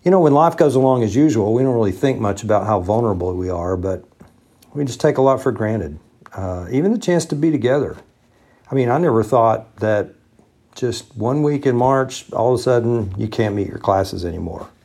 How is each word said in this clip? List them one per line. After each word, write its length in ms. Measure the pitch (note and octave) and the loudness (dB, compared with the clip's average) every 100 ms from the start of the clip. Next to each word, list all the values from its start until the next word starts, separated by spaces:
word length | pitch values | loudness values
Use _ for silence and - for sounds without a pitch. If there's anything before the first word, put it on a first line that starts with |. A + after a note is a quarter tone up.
you 80 | F3+ | 2
know, 100 | F#3+ | 4
when 120 | D#3 | 4
life 240 | C#3+ E3 E3 | 4 4 4
goes 180 | D#3 | 2
along 280 | B2+ C3 B2+ | 4 2 2
as 120 | A2 | 0
usual, 380 | G#2 D#3 A#2 G2+ | 2 2 2 0
we 100 | A#2 | 2
don't 120 | C3+ | 2
really 180 | A#2+ G#2 | 2 0
think 260 | F2+ C#3 B2+ | 0 -2 0
much 240 | G#2+ F#2+ | -2 -4
about 220 | G#2+ G#2 | 0 0
how 160 | G#2 G#2 | 2 -2
vulnerable 560 | F2+ A2 A#2 F#2 F2+ F2+ | 0 0 0 -2 -4 -4
we 140 | F#2 | -4
are, 260 | E2+ F2 F#2 | -4 -4 -4
but 260 | F#2+ F#2 - _ - _ _ _ _ | -4 -6 -10 _ -20 _ _ _ _
we 100 | C#3+ C#3 | -6 -6
just 120 | A2+ | 0
take 200 | D#3 C3+ | 0 2
a 20 | |
lot 220 | C3+ C3+ | 2 2
for 100 | C3+ | -2
granted, 460 | G#2+ A2 A2 D#2+ D2+ _ _ - | -2 -2 -2 -6 -10 _ _ -18
uh, 340 | - F#2+ F2+ F2 | -10 -8 -8 -4
even 200 | C3 F#3 | -2 0
the 80 | A3+ | 0
chance 280 | - F3 D#3 | 0 0 0
to 100 | D3 | -2
be 140 | D#3+ | 0
together. 480 | D3+ A#2 C#3+ G2 - - _ _ _ _ _ _ | 0 0 0 -2 -6 -18 _ _ _ _ _ _
I 40 | |
mean, 140 | C3+ B2 | -2 2
I 80 | C3+ | 2
never 260 | E3+ A2+ | 2 2
thought 540 | G#2+ B2+ A2+ A2+ - - | 2 4 4 2 -4 -4
that 340 | A2 G#2 F#2+ - _ _ _ _ _ | 0 0 -2 -10 _ _ _ _ _
just 400 | - B2 A#2 - | -6 -6 -6 -12
one 280 | A2+ A2 C#3+ | -6 -2 0
week 240 | D3 D3 C3+ | 0 0 0
in 100 | B2 | 2
March, 560 | B2+ C3+ C3 - - | 2 2 -2 -6 -8
all 220 | - A2+ | -2 0
of 60 | B2 | 0
a 20 | |
sudden, 500 | C3+ A#2+ A#2 A#2 G2+ G2 | 2 0 2 -2 -4 -6
you 100 | G#2+ | -6
can't 260 | - A2 | -2 -2
meet 140 | G2+ G2 | -2 -6
your 80 | - | -4
classes 480 | - G2 F#2+ F2+ | 0 0 0 -6
anymore. 460 | F2 E2 F2 - - _ | -8 -8 -8 -10 -16 _